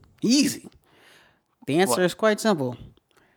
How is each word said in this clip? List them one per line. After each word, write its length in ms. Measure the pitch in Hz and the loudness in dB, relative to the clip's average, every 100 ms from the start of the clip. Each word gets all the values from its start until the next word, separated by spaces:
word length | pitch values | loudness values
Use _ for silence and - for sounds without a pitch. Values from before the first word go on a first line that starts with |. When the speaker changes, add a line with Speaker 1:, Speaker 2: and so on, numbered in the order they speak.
| _ _ | _ _
Speaker 1:
Easy. 480 | 196 285 247 - - _ _ _ _ - _ _ _ _ - | 0 2 0 -4 -16 _ _ _ _ -20 _ _ _ _ -4
The 100 | 151 | 0
answer 240 | 190 120 | 2 2
Speaker 2:
What? 40 | 180 | 0
Speaker 1:
is 100 | - | 0
quite 240 | 220 214 | -2 0
simple. 380 | 220 175 127 123 - _ _ _ _ | 0 0 -4 -8 -18 _ _ _ _